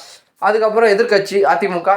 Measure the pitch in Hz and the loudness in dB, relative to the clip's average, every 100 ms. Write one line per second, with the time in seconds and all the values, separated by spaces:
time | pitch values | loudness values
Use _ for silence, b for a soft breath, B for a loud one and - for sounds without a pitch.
0 | B B B _ 196 220 214 214 226 202 | B B B _ -2 0 0 0 2 2
1 | 226 202 - 196 180 175 190 175 190 | 2 0 0 0 0 0 -2 -2 -2